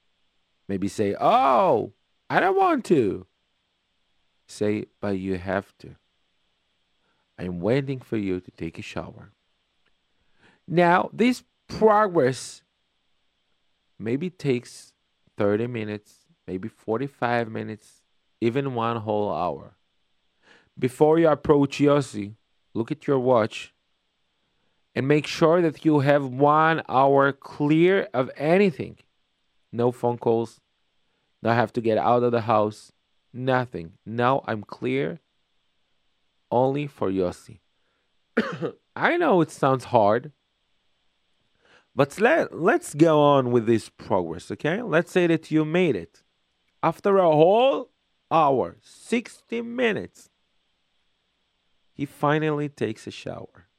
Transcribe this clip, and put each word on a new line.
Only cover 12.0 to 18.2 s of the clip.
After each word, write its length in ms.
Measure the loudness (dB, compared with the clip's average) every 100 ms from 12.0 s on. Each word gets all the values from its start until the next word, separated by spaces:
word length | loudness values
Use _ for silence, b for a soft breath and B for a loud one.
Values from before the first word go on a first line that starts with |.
| 2 2 0 0 -10 -18 _ _ _ _ _ _ _ _ _ _ _ _ _ -12
maybe 320 | -6 -6 -6
takes 640 | -6 -4 -4 -6 -20 -20 _ _ _ _ -2
thirty 300 | 0 0 -2
minutes, 600 | -6 -8 -10 _ _ _ _ -12
maybe 220 | -10 -12
forty-five 840 | -12 -6 -4 -6 -6 -2 -2 -2
minutes, 540 | -8 -10 -14 _ _ _ _